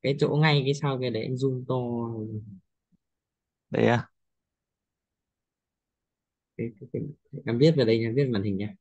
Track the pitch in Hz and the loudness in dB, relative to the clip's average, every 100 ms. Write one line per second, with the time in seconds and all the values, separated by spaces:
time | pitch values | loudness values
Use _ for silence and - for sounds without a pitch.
0 | 131 143 156 151 151 143 131 143 147 131 | -2 0 2 4 4 4 2 0 -2 -2
1 | 127 110 117 127 135 131 127 127 120 117 | -2 -4 -4 -2 -2 -2 -2 -2 -2 -4
2 | 117 113 107 107 98 185 _ _ _ _ | -4 -6 -8 -10 -12 -18 _ _ _ _
3 | _ _ _ _ _ _ _ - 113 120 | _ _ _ _ _ _ _ 2 4 2
4 | - _ _ _ _ _ _ _ _ _ | -2 _ _ _ _ _ _ _ _ _
5 | _ _ _ _ _ _ _ _ _ _ | _ _ _ _ _ _ _ _ _ _
6 | _ _ _ _ _ - 117 110 107 120 | _ _ _ _ _ -8 -8 -8 -10 -8
7 | 143 147 _ 147 - 117 151 151 113 113 | -8 -14 _ -12 -4 4 4 4 2 2
8 | 113 120 139 110 101 95 107 - | 0 0 0 0 -2 -4 -6 -10